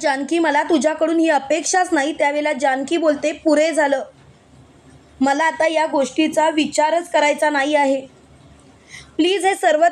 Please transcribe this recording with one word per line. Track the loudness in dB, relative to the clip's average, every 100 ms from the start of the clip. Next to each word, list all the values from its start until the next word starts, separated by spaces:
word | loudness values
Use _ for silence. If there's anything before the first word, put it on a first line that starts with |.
जानकी, | -2 -2 -2 -2
मला | 0 0
तुझ्याकडून | 0 0 0 0 0 2
ही | 2
अपेक्षाच | 0 0 -4 0 -2 0
नाही." | 0 -2
त्यावेळेला | -2 -2 0 -4
जानकी | -2 -2 -2 -2 0
बोलते, | 0 0 -2
"पुरे | -2 0 2 2
झालं, | 0 0 0 -4 -16 -20 -20 _ -20 -20 -20 -20 -20 _ -4
मला | -2 0
आता | -2 0 0
या | 0 0
गोष्टीचा | 0 -2 0 -2 2 0
विचारच | 0 -2 0 2 0 0
करायचा | 0 2 2 0
नाही | 0 0 2
आहे. | 2 0 -4 -20 _ -20 -20 -20 -20 -20 -20 -20 -14 -2
प्लीज | 0 2 0
हे | 0
सर्व | 0 2 2